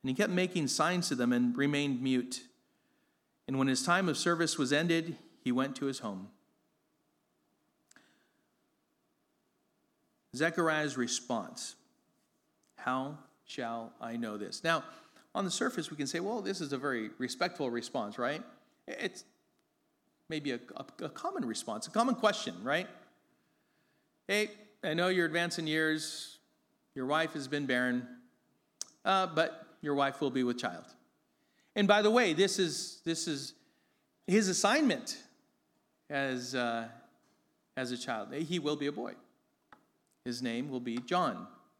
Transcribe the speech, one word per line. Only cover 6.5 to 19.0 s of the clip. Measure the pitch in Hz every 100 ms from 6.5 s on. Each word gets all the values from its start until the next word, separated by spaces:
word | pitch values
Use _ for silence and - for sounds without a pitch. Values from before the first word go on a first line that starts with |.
| _ _ _ _ _ _ _ _ _ _ _ _ _ _ - _ _ _ _ _ _ _ _ _ _ _ _ _ _ _ _ _ _ _ _ _ _ _ 127
Zechariah's | 160 165 165 151 151 127
response, | 120 - - 120 92 - - - _ _ _ _ _ _ _ _ _ -
"How | - 127 135 151 - _ -
shall | - 117 117 113 -
I | 117 117
know | 113 107
this?" | 104 -
Now, | 165 165 - - - - _ -
on | 190
the |
surface, | - 254 254 151
we | 147
can | 139
say, | 165
"Well, | 196 233
this | 196 190
is | 147
a | 135
very | 139 123 110 -
respectful | 131 - 175 175 135
response, | 120 117 131 104 107
right?" | 123 151 - - _ _ -
It's | -